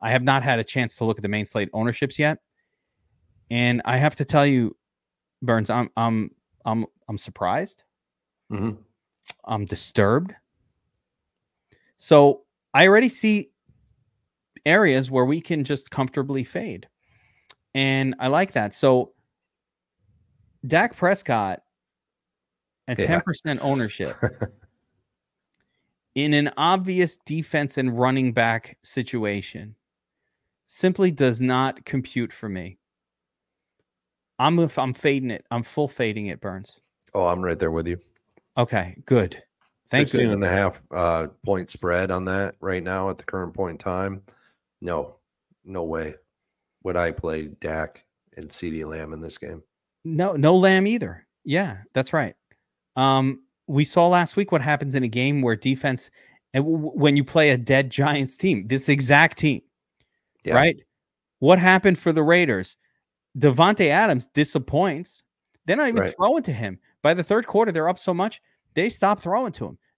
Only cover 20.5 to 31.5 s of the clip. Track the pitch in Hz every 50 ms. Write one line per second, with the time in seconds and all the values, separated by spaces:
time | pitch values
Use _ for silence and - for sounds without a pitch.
20.5 | _ - - 123 156 170 214 233 - - 180 175 196 190 - - 120 110 101 95
21.5 | 90 - _ _ _ _ _ _ _ _ _ _ _ _ _ _ _ _ _ _
22.5 | _ _ _ _ _ _ - - 120 - - - 170 175 - 185 156 - - 156
23.5 | 139 - - 139 139 131 113 104 - - 92 - - - - - - - - -
24.5 | - _ _ _ _ _ _ _ _ _ _ _ _ _ _ _ _ _ _ _
25.5 | _ _ _ _ _ _ _ _ _ _ _ _ - 135 147 151 147 147 147 -
26.5 | - - 151 170 190 190 180 190 185 180 180 160 - - _ - 151 160 151 -
27.5 | - 151 147 135 - 139 131 127 117 120 123 131 131 135 131 127 117 120 113 117
28.5 | 113 113 - - - _ _ - - 135 117 - - 117 107 104 101 101 98 -
29.5 | - - 104 107 107 _ _ _ _ _ _ _ _ _ _ _ _ _ _ _
30.5 | _ _ _ - - - - 185 185 - 190 185 151 131 139 127 117 117 127 127